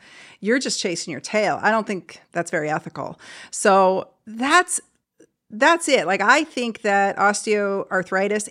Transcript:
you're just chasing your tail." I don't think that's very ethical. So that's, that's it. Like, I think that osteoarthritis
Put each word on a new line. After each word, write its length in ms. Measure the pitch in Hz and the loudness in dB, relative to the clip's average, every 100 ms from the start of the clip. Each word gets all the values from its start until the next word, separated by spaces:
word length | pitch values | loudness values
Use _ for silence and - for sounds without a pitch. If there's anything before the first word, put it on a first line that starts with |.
| - - - - | -20 -20 -20 -8
you're 200 | 196 262 | -2 -2
just 200 | 254 - | -2 -4
chasing 320 | 196 170 - | -4 -6 -8
your 100 | 127 | -10
tail." 380 | - 214 190 135 | -4 -2 0 -2
I 120 | 202 | -4
don't 160 | 226 214 | -6 -4
think 340 | 190 - - _ | -8 -10 -20 _
that's 180 | 170 170 | -8 -4
very 180 | 170 151 | -4 -4
ethical. 500 | 156 - - - - - - - | -6 -8 -12 -12 -14 -20 -20 -14
So 600 | - 208 190 185 190 - _ - | 0 4 6 4 2 -6 _ -20
that's, 520 | 226 269 349 359 - _ _ _ _ _ _ _ | -6 2 2 2 -6 _ _ _ _ _ _ _
that's 360 | 214 294 339 311 | 0 2 2 2
it. 180 | 233 160 | 2 2
Like, 140 | 196 | 0
I 240 | 208 285 302 | 4 4 2
think 360 | 262 233 208 | -4 -6 -4
that 340 | 208 196 196 - | 0 2 2 2
osteoarthritis 1300 | 202 202 220 208 202 196 - 190 175 190 196 208 - | 0 0 0 0 0 -4 -2 -4 -2 -2 0 -2 -4